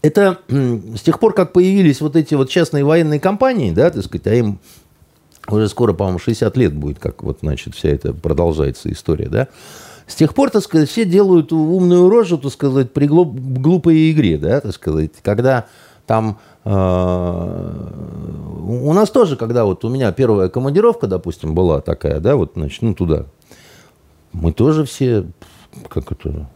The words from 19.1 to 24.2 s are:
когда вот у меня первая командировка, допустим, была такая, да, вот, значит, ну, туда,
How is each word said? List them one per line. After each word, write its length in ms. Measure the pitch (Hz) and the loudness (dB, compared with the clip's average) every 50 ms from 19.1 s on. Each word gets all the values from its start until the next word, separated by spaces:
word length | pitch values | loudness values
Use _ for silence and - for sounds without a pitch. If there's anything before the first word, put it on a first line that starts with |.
| - 262 226 165 139 | 4 2 2 2 0
когда 300 | - 117 113 120 123 113 | -4 -4 -2 0 2 2
вот 180 | 101 92 - - | 2 0 -2 -4
у 60 | 113 | -4
меня 220 | 127 135 127 101 87 | -2 0 -2 -2 0
первая 340 | - 131 117 107 101 92 | 2 2 2 2 2 0
командировка, 600 | 92 - 127 131 139 143 185 214 233 226 233 - | 0 -2 -4 -4 0 2 2 2 2 2 0 -4
допустим, 460 | 104 92 90 - 87 80 - - 80 78 | -4 -4 -4 -4 -8 -10 -8 -6 -4 0
была 280 | 85 95 87 78 71 | 2 2 2 2 0
такая, 400 | - 85 82 - - 73 73 76 | -2 -4 -6 -4 -2 -4 -4 0
да, 160 | 82 117 143 | 0 0 2
вот, 160 | 131 85 - _ | 2 0 -4 _
значит, 260 | - 76 71 - - | -8 -8 -8 -6 -4
ну, 120 | 120 113 95 | -4 -4 -2
туда, 320 | - 92 82 78 73 69 - _ _ _ _ - - - - - - _ _ _ _ _ _ _ _ | -2 0 0 0 -2 -2 -10 _ _ _ _ -20 -20 -20 -20 -20 -20 _ _ _ _ _ _ _ _